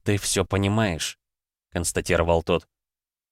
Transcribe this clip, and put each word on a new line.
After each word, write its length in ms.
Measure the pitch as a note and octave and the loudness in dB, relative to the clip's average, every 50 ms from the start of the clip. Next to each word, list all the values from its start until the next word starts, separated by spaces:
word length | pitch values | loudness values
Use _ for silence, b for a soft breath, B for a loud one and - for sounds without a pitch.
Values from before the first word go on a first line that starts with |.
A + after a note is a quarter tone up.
| _ | _
ты 160 | - G#2 G2 | -2 -2 0
все 260 | - - - G2+ F#2 | 0 -2 0 0 0
понимаешь", 760 | - - G2 G2 G2 G#2 A2 A2+ G2+ E2 D2+ - - - - _ _ _ _ _ _ _ _ _ _ | 0 0 0 0 2 2 0 0 0 -2 -4 -6 -8 -10 -12 _ _ _ _ _ _ _ _ _ _
констатировал 720 | - F2 F2 - - F2+ E2 - F2+ E2 E2 E2 E2+ E2 E2 | -6 -4 -4 -2 -4 -4 -2 0 2 2 4 4 2 2 2
тот. 260 | - F2+ D#2+ - _ _ _ _ _ _ _ _ _ _ _ _ _ | 2 0 -2 -2 _ _ _ _ _ _ _ _ _ _ _ _ _